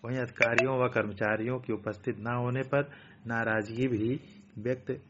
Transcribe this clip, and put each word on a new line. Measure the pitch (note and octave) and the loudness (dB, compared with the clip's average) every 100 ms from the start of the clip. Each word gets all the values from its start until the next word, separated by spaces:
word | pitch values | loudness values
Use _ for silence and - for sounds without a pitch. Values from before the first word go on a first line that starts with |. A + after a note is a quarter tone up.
| A2+ | -4
वहीं | C3 | -4
अधिकारियों | B2 - A#2 A#2 C3 C3 B2 | -4 2 4 4 4 4 4
व | |
कर्मचारियों | A#2+ G#2 G2+ G#2+ G#2+ A2 B2+ | 4 0 0 0 2 0 -4
के | B2 | -2
उपस्थित | G#2 G#2 G#2 - G2+ | -4 -4 -4 -6 -4
न | A2 A#2+ | -2 0
होने | B2 B2+ | 0 -2
पर | C3 C#3+ C#3+ - - - A2+ | 0 0 0 -8 -20 -16 -4
नाराजगी | A#2 A2+ A2 G#2 A2+ C3 | -2 2 0 0 -2 0
भी | A2+ A2 C#3 - - - - | 2 0 -2 -6 -20 -18 -6
व्यक्त | A2 B2+ - B2+ | -4 -4 -4 -8